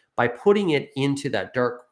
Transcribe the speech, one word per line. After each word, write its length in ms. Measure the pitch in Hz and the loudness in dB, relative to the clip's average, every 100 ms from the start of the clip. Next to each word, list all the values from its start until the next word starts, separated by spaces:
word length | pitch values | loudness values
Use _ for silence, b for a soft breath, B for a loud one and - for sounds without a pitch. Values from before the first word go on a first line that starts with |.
| b - | b -2
By 140 | 120 | 0
putting 420 | - 202 208 185 | 2 2 2 2
it 200 | 143 - 131 | 0 -2 -2
into 340 | 139 139 139 | -2 -2 -2
that 240 | 107 95 | -4 -4
dark, 320 | - 123 120 - | -2 -2 -4 -16